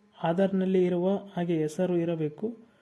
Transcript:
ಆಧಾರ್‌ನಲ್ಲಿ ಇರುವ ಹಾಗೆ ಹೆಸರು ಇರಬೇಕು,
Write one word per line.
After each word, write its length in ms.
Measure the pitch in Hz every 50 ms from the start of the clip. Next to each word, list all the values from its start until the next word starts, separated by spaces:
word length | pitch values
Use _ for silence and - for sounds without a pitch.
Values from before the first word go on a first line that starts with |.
| _ _ _ - -
ಆಧಾರ್‌ನಲ್ಲಿ 600 | 165 170 190 196 190 196 190 185 190 190 185 180
ಇರುವ 300 | 180 180 175 180 190 202
ಹಾಗೆ 420 | 196 202 - - 175 175 175 170
ಹೆಸರು 400 | 156 156 151 - - 185 180 175
ಇರಬೇಕು, 600 | 170 170 170 170 160 156 147 151 - 214 233 240 - - _ _ _